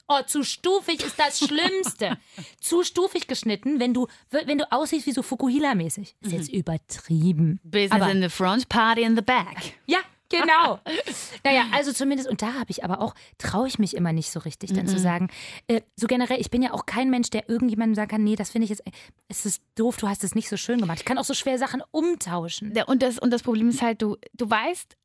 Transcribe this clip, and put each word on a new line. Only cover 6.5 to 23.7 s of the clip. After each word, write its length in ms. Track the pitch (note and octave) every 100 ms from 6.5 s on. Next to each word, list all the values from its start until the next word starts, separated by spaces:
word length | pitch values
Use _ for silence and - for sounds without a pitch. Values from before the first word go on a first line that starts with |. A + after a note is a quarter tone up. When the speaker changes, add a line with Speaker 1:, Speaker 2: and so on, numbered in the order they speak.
Speaker 2:
Mhm. 60 | F#3+
Speaker 1:
übertrieben. 1000 | E3 D#3+ - - - D#3+ F3 D#3 E3 F#3
Speaker 2:
Business 280 | E3 G3+ G3
Speaker 1:
Aber 200 | G3+ F#3
Speaker 2:
in 100 | F#3+
the 80 | F3+
front, 400 | - F#3 A3 -
party 320 | A#3 A3+ A3+
in 120 | A3+ A3+
the 60 |
back. 360 | A3 B3+ F3+ - - - -
Speaker 1:
Ja, 100 | F4 - _ _
genau. 480 | E4+ E4+ D#4+ D#4+ F#3+ - E4 - - - -
Naja, 220 | C#4 C4+ A3+
also 200 | B3+ C#4+
zumindest, 380 | B3+ C#4 C#4 C4
und 120 | G3+
da 120 | G#3+
habe 180 | C4 A3+
ich 120 | -
aber 180 | F3+ -
auch, 120 | G#3 - - _
traue 300 | - F#3+ C4
ich 120 | -
mich 160 | G3 -
immer 180 | E3+
nicht 180 | D#3+ -
so 80 | E3
richtig, 340 | D#3+ - F#3
dann 140 | F#3+ F3+
zu 80 | F#3
Speaker 2:
Mhm. 40 |
Speaker 1:
sagen, 280 | F3+ F3 F#3 - - - -
äh, 140 | A3+ - -
so 120 | A3+
generell, 320 | B3 A#3+ B3+
ich 100 | -
bin 100 | A#3+
ja 120 | B3+
auch 120 | - -
kein 240 | A3 C4
Mensch, 200 | B3+ A#3
der 200 | G#3+ -
irgendjemandem 460 | A3+ B3 G#3 A3+ G#3+
sagen 140 | G#3+
kann, 140 | G#3+
"Nee, 120 | G#3 G#3+
das 160 | G3+
finde 140 | A3+ A3
ich 40 |
jetzt, 140 | G#3+ - - - _ _
es 180 | - G#3
ist 160 | - - -
doof, 220 | A#3 -
du 100 | G3+
hast 160 | G3
es 120 | F#3+ A3
nicht 140 | -
so 80 | G3+
schön 220 | - A#3+
gemacht." 200 | F#3 E3
Ich 60 | -
kann 120 | B3+
auch 60 | C4+
so 80 |
schwer 240 | C4+ C#4 B3+
Sachen 240 | C4 C4 -
umtauschen. 800 | D#4 E4+ E4+ F3+ F3 E3 - G#3 A3
Speaker 2:
Ja, 100 | -
und 160 | B3+
das, 180 | B3+ A#3+
und 120 | A#3+
das 120 | A#3
Problem 260 | - A3
ist 120 | A#3